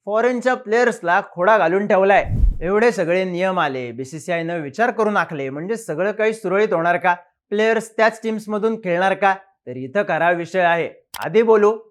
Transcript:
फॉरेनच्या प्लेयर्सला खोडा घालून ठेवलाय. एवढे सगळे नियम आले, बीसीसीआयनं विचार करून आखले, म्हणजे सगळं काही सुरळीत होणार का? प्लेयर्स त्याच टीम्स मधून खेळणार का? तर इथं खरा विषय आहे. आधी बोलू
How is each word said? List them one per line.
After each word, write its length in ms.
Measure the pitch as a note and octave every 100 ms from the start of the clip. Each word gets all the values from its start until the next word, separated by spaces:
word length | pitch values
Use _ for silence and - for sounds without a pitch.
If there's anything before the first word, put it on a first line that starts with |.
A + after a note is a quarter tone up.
| -
फॉरेनच्या 480 | G#3+ B3 B3 B3+ B3
प्लेयर्सला 640 | G3+ A3+ A#3+ - F3 G3 G3
खोडा 240 | E3+ F#3 A3
घालून 280 | E3 F#3+ G#3
ठेवलाय. 380 | G3 G3 F#3+ - - - -
एवढे 280 | E3 G#3 A#3+
सगळे 320 | F#3+ E3 F3+
नियम 340 | F#3 F3 F#3+ F3+
आले, 300 | D3+ C3 B2
बीसीसीआयनं 680 | A#2 C3 D#3 F3+ E3+ E3 E3+
विचार 300 | C#3+ C#3+ A#3+
करून 260 | A3+ G#3+ G3+
आखले, 320 | E3 D3+ C3+
म्हणजे 260 | C#3+ F3+ A3+
सगळं 360 | A3 D3+ G3
काही 200 | G#3 A3
सुरळीत 380 | A3 F#3 F#3+ G#3+
होणार 240 | G#3+ E3+ -
का? 180 | F3+ F3 _ _ _
प्लेयर्स 380 | G3+ A3 A3 A3 -
त्याच 240 | A3 A3+
टीम्स 260 | A3 G#3+ G#3+
मधून 280 | G#3+ A3 A3+
खेळणार 380 | F3+ E3+ F#3+
का? 200 | F#3+ G3 F#3+ _ _ -
तर 100 | B2+
इथं 260 | C3 G3+ G3
खरा 220 | D#3+ E3+
विषय 300 | F3 E3 F#3+
आहे. 280 | F3 E3+ C#3+ - _ -
आधी 240 | C3+ G3+
बोलू 300 | A3+ A3 G#3 A3 -